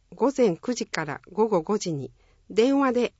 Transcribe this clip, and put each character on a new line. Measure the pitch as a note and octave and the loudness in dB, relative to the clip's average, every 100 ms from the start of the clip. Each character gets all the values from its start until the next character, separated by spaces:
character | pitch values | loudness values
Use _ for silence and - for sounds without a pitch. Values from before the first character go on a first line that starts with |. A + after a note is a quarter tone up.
| _ | _
午 | - B3 | -2 0
前 | C4+ A3+ D#3+ | 4 2 2
九 | - | -4
時 | A#3 - | -6 -6
か | - | -6
ら | D3+ C3+ - | -6 -10 -8
午 | F#3+ A3 | -2 0
後 | F#3 | 0
五 | D#3+ G#3 | 0 -4
時 | F3+ | -4
に、 | C#3+ B2+ - _ _ - | -6 -8 -14 _ _ -4
電 | F#3+ B3+ C#4 | 2 4 4
話 | C4 | 2
で | A#3+ A#3+ | 2 -2